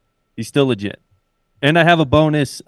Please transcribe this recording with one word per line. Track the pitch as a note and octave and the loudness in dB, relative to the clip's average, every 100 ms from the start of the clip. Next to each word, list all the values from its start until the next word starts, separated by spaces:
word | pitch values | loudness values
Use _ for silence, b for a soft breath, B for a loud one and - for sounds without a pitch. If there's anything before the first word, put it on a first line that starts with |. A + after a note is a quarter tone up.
| _ _ _ - | _ _ _ -16
He's | A2 | -6
still | C#3+ C3+ | -2 -2
legit. | G#2 G2+ - _ _ _ _ _ _ | -4 -8 -14 _ _ _ _ _ _
And | C#3+ E3+ | 0 2
I | |
have | E3 E3 | 4 4
a | |
bonus, | C#3 D3+ D#3 D3+ C#3 - | 4 2 2 0 -4 -8